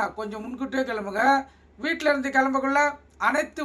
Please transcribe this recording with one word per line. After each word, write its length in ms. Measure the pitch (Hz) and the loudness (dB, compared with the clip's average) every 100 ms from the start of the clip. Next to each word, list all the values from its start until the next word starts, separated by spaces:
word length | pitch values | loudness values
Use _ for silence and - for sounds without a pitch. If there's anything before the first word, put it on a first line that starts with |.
| 202 - | 0 -4
கொஞ்சம் 260 | 214 214 226 | -8 -8 -10
முன்கூட்டியே 380 | 247 262 262 254 | -8 -4 -2 -2
கிளம்புங்க. 340 | 220 196 202 254 269 269 - _ - 294 | -4 -4 2 4 4 0 -12 _ -6 -4
வீட்டில் 260 | 330 302 | 0 0
இருந்து 200 | 277 269 269 | 0 2 2
கிளம்பக்குள்ள 460 | 269 269 269 285 294 285 - - 214 | 2 2 0 2 2 -2 -14 -4 0
அனைத்து 340 | 277 - - | 0 -2 -4